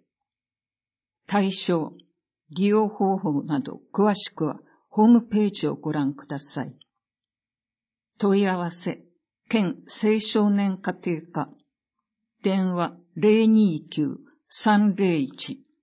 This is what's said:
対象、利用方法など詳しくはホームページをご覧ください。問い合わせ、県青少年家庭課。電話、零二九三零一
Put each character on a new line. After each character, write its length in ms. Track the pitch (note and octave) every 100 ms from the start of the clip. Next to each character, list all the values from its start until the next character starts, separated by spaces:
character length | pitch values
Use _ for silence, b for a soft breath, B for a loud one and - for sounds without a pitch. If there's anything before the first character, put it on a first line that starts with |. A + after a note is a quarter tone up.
| _ _ _ _ _ _ _ _ _ _ _ _ -
対 240 | G3+ G3
象、 420 | F#3+ - E3+ D3+ - _ _ _ _ _
利 180 | D#3 G3+
用 220 | G#3+ G#3+
方 280 | - F#3+ F#3+
法 260 | G3 C#3+
な 180 | - E3
ど 180 | - - _
詳 200 | - G#3
し 160 | G3+ -
く 180 | - D#3
は 120 | - b b b -
ホ 60 |
ー 40 | A3
ム 120 | A#3+
ペ 240 | A#3 G#3 G#3
ー 60 |
ジ 160 | G3+ D3+
を 80 | C#3+
ご 160 | D#3
覧 240 | D3+ C#3 C#3+
く 100 | -
だ 140 | C#3+
さ 240 | - D3+
い。 120 | C3 - _ _ _ _ _ _ _ _ _ _ _ _ _ -
問 240 | G3+ G3
い 60 | G3+
合 100 | F#3
わ 140 | F3
せ、 320 | - F#3 - - _ _ _ -
県 360 | A3+ F#3 - -
青 340 | - G#3+ A3
少 300 | - A3 G#3
年 300 | G3+ G3+ F#3+
家 120 | F#3+ F3+ -
庭 160 | D#3+
課。 300 | D#3+ D#3+ - - _ _ _ _ _ _ _ _
電 320 | G3 F#3+ F#3
話、 240 | F3 E3+ - _ -
零 300 | G#3 A3 A3
二 400 | A3 G#3 D#3 -
九 320 | - C#3+ C3+ b b -
三 460 | - A3 G#3 G#3 F#3+
零 260 | G3 E3
一 420 | C3+ - - - _ _